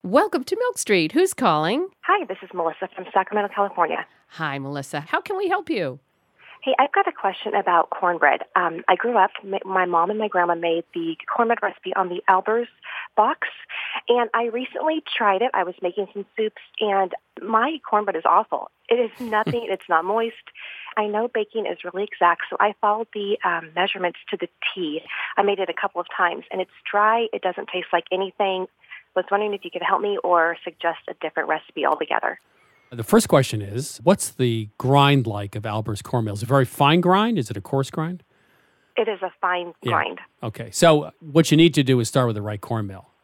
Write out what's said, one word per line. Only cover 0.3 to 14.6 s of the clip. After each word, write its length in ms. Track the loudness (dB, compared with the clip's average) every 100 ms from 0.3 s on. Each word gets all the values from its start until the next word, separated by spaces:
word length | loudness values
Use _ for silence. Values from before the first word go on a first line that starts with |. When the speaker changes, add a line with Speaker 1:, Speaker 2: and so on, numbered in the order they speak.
| -2 -2
Speaker 1:
to 100 | -2
Milk 200 | -2 -2
Street. 340 | 2 2 4
Who's 220 | 2 2
calling? 540 | 2 2 2 2 0 -4 _
Speaker 2:
Hi, 240 | 0 0 0
this 120 | -10
is 80 | -8
Melissa 340 | -4 -4 -4 -10 -10
from 100 | -2
Sacramento, 400 | -2 0 -2 -2
California. 520 | -2 -2 0 0 -2 -8 _ _
Speaker 1:
Hi, 280 | -8 -6 -4
Melissa. 420 | -6 -8 -6 -8
How 200 | -2 -4
can 160 | -2 -4
we 100 | -2
help 200 | -2 -2
you? 300 | -4 -4 -6 _ _ _ _ -20 -8
Speaker 2:
Hey, 100 | -2 0
I've 140 | 2
got 140 | 2 0
a 40 |
question 440 | -2 -4 -4 -2 0
about 340 | 2 2 2
cornbread. 520 | 0 0 4 4 2 -2 -2
Um, 280 | -2 -2 0
I 80 | 2
grew 220 | 2 2
up, 140 | 2 0
m-, 160 | -8 -8 -2
my 200 | 0 2
mom 240 | 2 2
and 80 | 0
my 120 | -2
grandma 260 | 0 2 0
made 300 | 0 -2 -4
the 220 | -6 -4 -6 -6 -2
cornbread 240 | 0 0
recipe 320 | -2 -6 -6 -4
on 120 | -2
the 140 | -2 2
Alber's 400 | 2 2 -2 -2 _ -14 -14 -4 2
box, 320 | 2 0 -8 -10 -14 -12 -8 -10 0
and 220 | 0 2
I 120 | -2 -2
recently 580 | -4